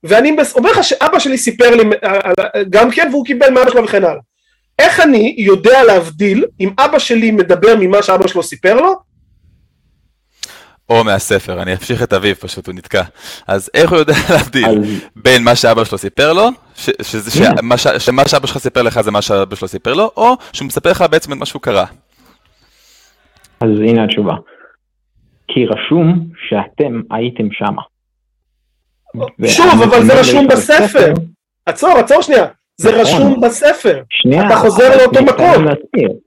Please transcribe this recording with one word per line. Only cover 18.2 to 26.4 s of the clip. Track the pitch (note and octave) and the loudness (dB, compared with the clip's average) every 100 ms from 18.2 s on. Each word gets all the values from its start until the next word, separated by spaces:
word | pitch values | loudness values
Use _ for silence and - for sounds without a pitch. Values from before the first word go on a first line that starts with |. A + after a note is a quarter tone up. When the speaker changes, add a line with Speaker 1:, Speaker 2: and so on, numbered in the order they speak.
| C#3 | 0
Speaker 2:
שאבא | D3 C3+ | 0 -4
שלך | C#3 | -8
סיפר | B2+ B2+ | -6 -2
לך | A#2 A2+ | -2 -2
זה | G#2+ | -2
מה | G#2 | -2
שאבא | - G2+ F#2+ G2+ | -2 -2 -4 -6
שלו | F#2+ | -12
סיפר | F#2+ - | -10 -6
לו, | C#3+ A3 - | -2 -4 0
או | A3+ B3+ - | 0 0 -6
שהוא | - C#3 | -14 -10
מספר | - E3+ | -4 -2
לך | F3 F3 | 0 0
בעצם | D#3 D3+ | 0 -4
את | C#3 | -12
מה | - | -10
שהוא | C#3+ | -10
קרא? | - G2+ F#2 - _ _ _ _ _ _ _ _ _ _ _ _ _ _ _ _ | -4 -2 -4 -8 _ _ _ _ _ _ _ _ _ _ _ _ _ _ _ _
Speaker 3:
אז | A2+ | -2
הנה | G#2+ A2 A#2 | 0 0 0
התשובה. | G#2+ - G2+ D#2+ - _ _ _ _ _ _ _ _ _ _ | 0 -4 -4 -6 -12 _ _ _ _ _ _ _ _ _ _
כי | - A#2 | -4 -4
רשום | G#2+ - E3+ E3 F3 E3 - | -4 -4 0 0 0 -4 -14